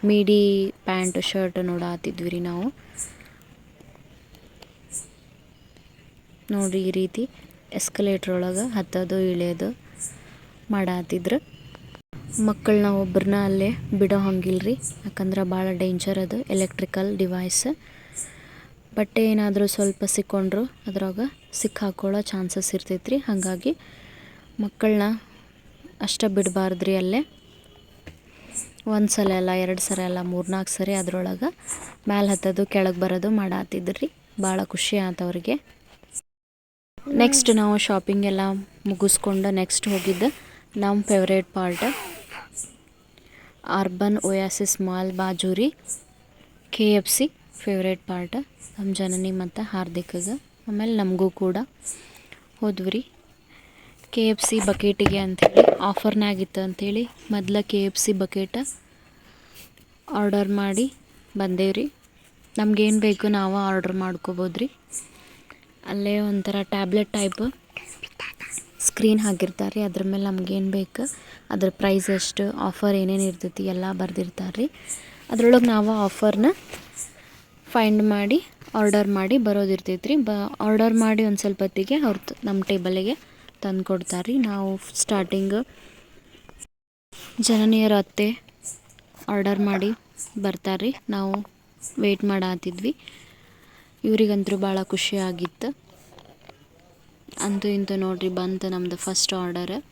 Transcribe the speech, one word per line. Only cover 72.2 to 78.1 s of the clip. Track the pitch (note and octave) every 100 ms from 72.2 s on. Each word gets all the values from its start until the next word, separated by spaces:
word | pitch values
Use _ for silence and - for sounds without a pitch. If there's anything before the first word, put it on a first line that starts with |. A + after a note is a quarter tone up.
| - - G3+ - G3
ಆಫರ್ | F3+ G#3 G3
ಏನೇನ್ | F#3+ G3 G3
ಇರ್ತೈತಿ | F3+ F#3 - F#3+
ಎಲ್ಲ | F3+ F#3+ F#3
ಬರ್ದಿರ್ತಾರ್ರಿ. | F#3 F3+ F3+ - F#3 F#3 C#4 - - - - - -
ಅದ್ರೊಳಗ್ | A3 A#3 B3 A#3+
ನಾವು | A3 G#3 A3 G3+
ಆಫರ್ನ | - G#3+ G3+ A#3+ F#4+ - - - - - - - - - - -
ಫೈಂಡ್ | B3 A3 G#3+ G#3+